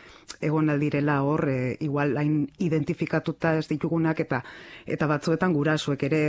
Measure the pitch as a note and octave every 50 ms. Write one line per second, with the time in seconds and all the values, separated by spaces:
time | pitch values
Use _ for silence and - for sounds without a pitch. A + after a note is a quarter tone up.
0 | - - - - - - - - D#3+ D#3 D3+ D#3 D#3 D3+ D3 C#3+ D3+ D3 C#3+ C#3+
1 | D3 D3+ D3 C#3 C#3 C#3+ D#3 D#3+ - C#3+ C3 B2+ B2+ B2+ - - D#3 C#3+ C#3 C#3+
2 | D3 D3 A2+ D3 D3 D3+ D#3 D3 D3+ - - - F#3+ D#3+ D#3+ D3+ C#3+ - E3 -
3 | E3 - E3 D#3 - E3 D#3 - - E3 D#3+ D#3+ D3+ - D#3 D3 - E3 E3+ E3
4 | D#3+ D#3+ D#3+ - D#3 - C#3 B2 - - - - - - - - - - - -
5 | D#3+ D3 D3+ C#3+ - E3+ E3 F3 F#3+ F#3 D#3+ C#3+ C#3+ D#3 D#3 D3 - D3 C#3 -
6 | C#3+ C3+ D#3 D#3 D3+